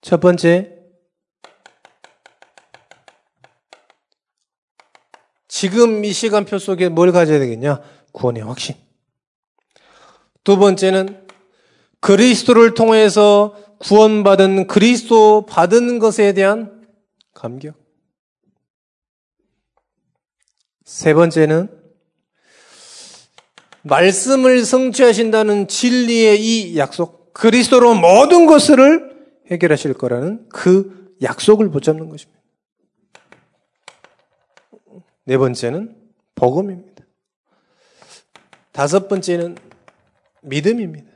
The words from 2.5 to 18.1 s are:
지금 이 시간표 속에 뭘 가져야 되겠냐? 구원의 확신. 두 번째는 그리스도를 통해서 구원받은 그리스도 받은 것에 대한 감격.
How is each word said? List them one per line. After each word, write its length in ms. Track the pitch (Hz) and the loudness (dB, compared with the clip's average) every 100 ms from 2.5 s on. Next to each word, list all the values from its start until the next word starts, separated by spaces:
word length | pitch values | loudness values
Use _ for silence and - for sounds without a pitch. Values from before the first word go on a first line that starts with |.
| _ _ _ _ _ _ _ _ _ _ _ _ _ _ _ _ _ _ _ _ _ _ _ _ _ _ _ _ _ _ - | _ _ _ _ _ _ _ _ _ _ _ _ _ _ _ _ _ _ _ _ _ _ _ _ _ _ _ _ _ _ -10
지금 420 | 196 208 233 214 | -6 0 0 0
이 80 | 208 | -6
시간표 460 | 196 226 208 208 202 | -6 -4 -4 -4 -10
속에 320 | 196 185 180 | -8 -6 -4
뭘 220 | 165 180 | 0 0
가져야 260 | 175 165 151 | 2 0 0
되겠냐? 460 | 131 113 139 139 - _ _ | -4 -6 -8 -8 -10 _ _
구원의 280 | - 123 117 | -8 -8 -8
확신. 320 | 107 127 - - _ _ _ _ _ _ _ _ _ _ _ _ _ _ _ _ | -12 -14 -14 -16 _ _ _ _ _ _ _ _ _ _ _ _ _ _ _ _
두 140 | - 196 | 0 2
번째는 720 | 196 190 190 190 190 - _ _ _ _ _ _ _ _ | 2 2 -2 -2 -6 -12 _ _ _ _ _ _ _ _
그리스도를 760 | - 196 247 240 - 233 233 | 0 2 2 0 2 4 4
통해서 840 | 233 226 220 214 202 208 202 208 - - _ | 2 2 2 2 4 4 4 0 -6 -20 _
구원받은 880 | - 208 220 214 202 196 190 190 185 | 0 4 4 2 0 2 2 0 -2
그리스도 800 | 220 220 240 - 226 214 214 208 | 0 2 0 0 2 4 2 -2
받은 540 | - 175 226 240 240 | -2 0 0 0 -2
것에 340 | 220 208 202 | -4 0 -2
대한 540 | 190 196 220 220 - _ _ _ _ _ _ | 0 -2 -2 -8 -20 _ _ _ _ _ _
감격. 400 | 117 127 147 151 _ _ _ | -18 -16 -20 -20 _ _ _